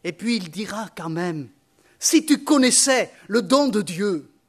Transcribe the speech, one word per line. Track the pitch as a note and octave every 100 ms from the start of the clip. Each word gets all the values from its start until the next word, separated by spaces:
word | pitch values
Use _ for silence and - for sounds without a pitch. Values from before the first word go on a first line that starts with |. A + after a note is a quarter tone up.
Et | F3
puis | E3 A3 A#3
il | F3
dira | E3 G3+ G#3 G#3 -
quand | E3
même, « | D#3+ F3+ D#3+ B2+ _ _ _ _ _
Si | - D#4+
tu | - C4
connaissais | - D4 B3+ - C#4 B3+ F3+ _ -
le | A3
don | F#3 C4+ C#4+
de | G#3
Dieu. » | F3 F3 G3+ E3 C3+ _